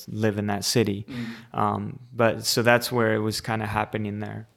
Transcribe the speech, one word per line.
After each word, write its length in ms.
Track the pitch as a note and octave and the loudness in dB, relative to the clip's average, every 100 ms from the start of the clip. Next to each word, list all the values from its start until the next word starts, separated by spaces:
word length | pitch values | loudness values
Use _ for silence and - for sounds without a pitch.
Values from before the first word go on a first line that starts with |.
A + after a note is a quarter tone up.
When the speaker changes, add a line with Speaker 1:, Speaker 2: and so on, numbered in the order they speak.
| - | -10
Speaker 1:
live 300 | G#2+ A2 G#2 | 0 0 2
in 80 | G#2 | -2
that 160 | G2+ | -2
city. 420 | - B2 G#2 G2+ A2 | 2 4 4 0 -4
Speaker 2:
Mm. 500 | B2 A2+ - - - | -8 -8 -10 -8 -2
Speaker 1:
Um, 400 | G#2 G#2 G#2 - - | 0 0 -4 -10 -8
but 300 | A#2 A2+ E2 | 2 2 2
so 180 | A2+ - | 0 2
that's 300 | A2+ A#2+ - | 6 4 4
where 220 | B2 A2 | 2 2
it 60 | G#2+ | 2
was 200 | A2 G#2 | 0 -4
kinda 260 | - A2 G#2+ | -4 -4 -2
happening 540 | G#2+ G#2+ A2 G#2 G#2 | -2 -2 -4 -4 -6
there. 260 | G#2 G#2+ A2 | -8 -10 -12